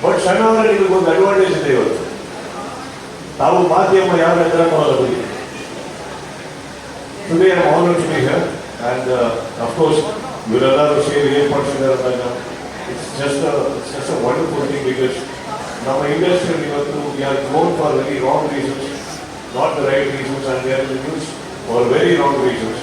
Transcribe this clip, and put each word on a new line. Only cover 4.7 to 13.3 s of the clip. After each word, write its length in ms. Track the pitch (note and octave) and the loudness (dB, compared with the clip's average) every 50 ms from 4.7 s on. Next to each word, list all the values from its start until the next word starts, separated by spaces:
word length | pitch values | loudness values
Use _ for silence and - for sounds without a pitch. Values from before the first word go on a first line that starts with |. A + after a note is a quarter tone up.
| D#3+ C#3 - - - C3+ | 4 4 4 4 4 2
ಬಿಡಿ. 300 | B2+ B2+ B2+ - - - - - - - - - - - - - - - - - - - - - - - - - - - - - - - - - - - - - - - - - - - | 2 0 0 -2 -4 -6 -8 -10 -10 -12 -12 -12 -12 -12 -12 -12 -12 -12 -12 -12 -12 -12 -12 -12 -12 -14 -14 -14 -14 -14 -14 -14 -14 -14 -14 -14 -14 -14 -14 -14 -14 -14 -12 -12 -6 -2
Today 220 | E3 E3+ F#3+ F#3+ F3+ | 2 4 6 6 6
I'm 200 | F3 - D3+ - | 4 4 4 4
honored 200 | F3 F3 F3 E3+ | 4 4 4 2
to 140 | D#3 - D#3 | 2 0 0
be 160 | D#3 - B2 | 0 0 2
here, 160 | C3+ - - D3+ - - - - - - - A#2 A#2+ | 2 2 0 0 -2 -4 -8 -12 -12 -10 -6 -4 -2
and, 160 | B2+ B2+ B2 B2+ | -2 -2 -2 -2
uh, 560 | B2+ B2 A#2+ A#2 A2+ A#2 - - - - A#2 | 0 2 2 0 0 -4 -6 -8 -8 -6 -6
of 60 | A#2 - - | -6 0 2
course, 200 | G3 A3+ D#3 - - - - - - - - - - A2+ | 2 4 4 2 0 -2 -6 -6 -8 -10 -10 -10 -6 -2
ಇವರೆಲ್ಲರೂ 500 | A2 B2+ B2+ C3+ C3+ C#3+ D3+ D3 D3 D3 C#3+ C#3+ | 0 2 4 4 4 4 4 4 4 2 2 2
ಸೇರಿ 200 | C#3+ C#3+ C#3+ C3 C#3 C#3+ | 2 2 2 4 4 4
ಏರ್ಪಡಿಸಿದ್ದಾರೆ 540 | C#3+ C#3+ C#3+ C#3 C#3 C#3 C#3 C3+ C3+ C3 C3 | 2 2 2 0 0 -2 -2 0 2 2 2
ಅಂದಾಗ 260 | C3 B2+ B2+ B2+ B2 B2 B2 B2 B2 B2 - - - - - - - - - | 2 0 -2 -2 -2 -4 -4 -6 -6 -8 -10 -12 -12 -12 -12 -12 -12 -10 -10
it's 140 | - - - - - - | -10 -10 -10 -10 -8 -4
just 180 | C#3 C#3+ | -4 -2